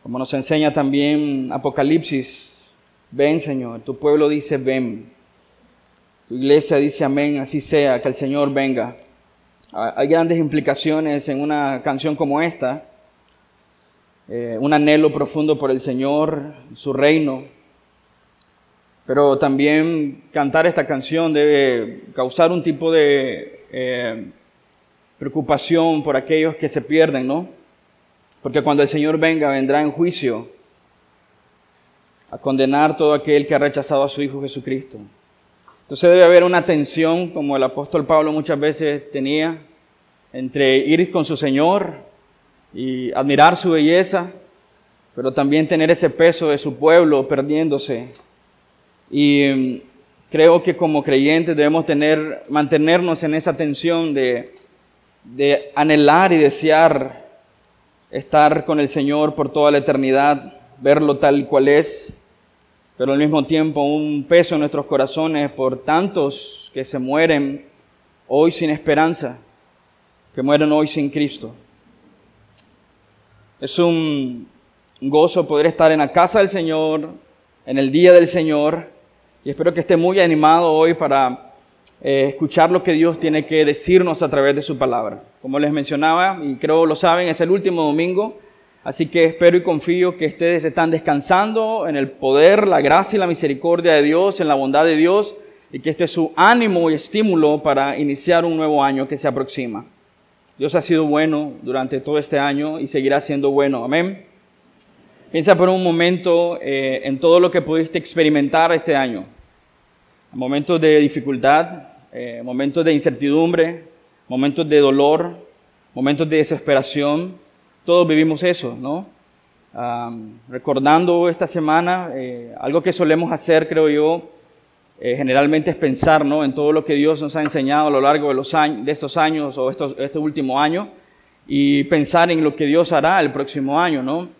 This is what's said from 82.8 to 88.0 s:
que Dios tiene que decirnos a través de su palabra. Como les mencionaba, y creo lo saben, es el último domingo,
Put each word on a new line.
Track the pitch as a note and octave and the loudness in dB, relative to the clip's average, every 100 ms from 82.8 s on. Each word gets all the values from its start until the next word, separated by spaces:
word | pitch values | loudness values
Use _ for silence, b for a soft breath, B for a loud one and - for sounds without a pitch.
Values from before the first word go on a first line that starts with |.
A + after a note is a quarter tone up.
que | F3+ | 0
Dios | D#3 E3 D#3+ | 2 2 0
tiene | E3 D3+ | -2 -2
que | D3+ D#3 D3 | 0 2 2
decirnos | - - F3+ F3+ D#3 | 0 2 2 2 -2
a | D#3 | -2
través | C#3+ C#3 C#3 | 2 2 0
de | |
su | C#3+ C3+ | -4 -4
palabra. | C3 A#2 G#2+ F#2+ - _ | -2 -2 -6 -10 -20 _
Como | C3 C#3 | -6 -2
les | D3 | -2
mencionaba, | D3+ C#3 C#3+ D#3 E3 F#3 F#3 | -2 -4 -2 0 2 0 -2
y | D3 C3 | -8 -6
creo | D3+ D#3+ E3 | 0 2 2
lo | |
saben, | D3+ F3+ E3+ F3+ | 2 2 2 0
es | D3+ | -2
el | E3+ | 0
último | F#3+ F#3+ E3+ | 0 0 -2
domingo, | D#3 D3+ | -2 0